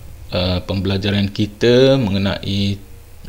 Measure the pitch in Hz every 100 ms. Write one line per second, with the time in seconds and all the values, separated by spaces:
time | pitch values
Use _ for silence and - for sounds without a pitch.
0 | - - - 90 92 90 - 95 95 98
1 | 98 101 98 - 101 - 117 123 135 135
2 | 104 98 98 - 98 101 101 98 - -
3 | - -